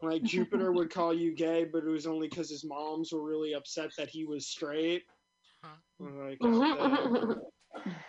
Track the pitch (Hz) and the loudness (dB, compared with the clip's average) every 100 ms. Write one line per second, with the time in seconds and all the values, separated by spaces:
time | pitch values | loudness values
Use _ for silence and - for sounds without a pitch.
0 | 160 160 233 180 180 202 185 180 165 185 | -2 0 2 2 2 2 4 4 2 2
1 | 170 165 170 160 165 165 165 160 156 160 | 2 2 2 2 2 4 2 0 0 -2
2 | 160 160 156 170 156 147 156 143 151 160 | 0 -2 -2 -4 -6 -6 -8 -6 -4 -2
3 | 160 160 151 156 156 147 143 - 160 - | -2 -2 -2 -2 0 -4 -4 -6 -6 -6
4 | 143 160 156 147 - - 151 151 165 175 | -8 -6 -6 -6 -6 -6 -4 0 2 0
5 | - _ _ _ _ _ 160 156 _ _ | -4 _ _ _ _ _ -20 -20 _ _
6 | 143 139 139 135 240 226 285 285 277 277 | -12 -10 -8 0 4 6 6 4 4 4
7 | 269 233 226 - - - _ - - 165 | 4 2 2 -2 -6 -18 _ -8 -8 -8